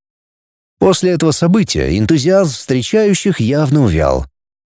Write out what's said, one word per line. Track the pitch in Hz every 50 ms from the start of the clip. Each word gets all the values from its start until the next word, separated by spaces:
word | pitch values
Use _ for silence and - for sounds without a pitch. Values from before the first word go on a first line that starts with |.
| _ _ _ _ _ _ _ _ _ _ _ _ _ _ _ -
После | - 190 185 - - 180
этого | 180 156 165 160
события | 147 - 170 170 185 226 190 - - 82 65 65 78 101
энтузиазм | 110 - 165 147 123 165 190 196 196 160
встречающих | 127 - - - 135 131 120 - - 220 214 208 196 - - 202 175 -
явно | 113 107 135 147 156 135 123 151
увял. | 135 104 82 80 76 69 65 65 64 - _ _ _ _ _ _ _ _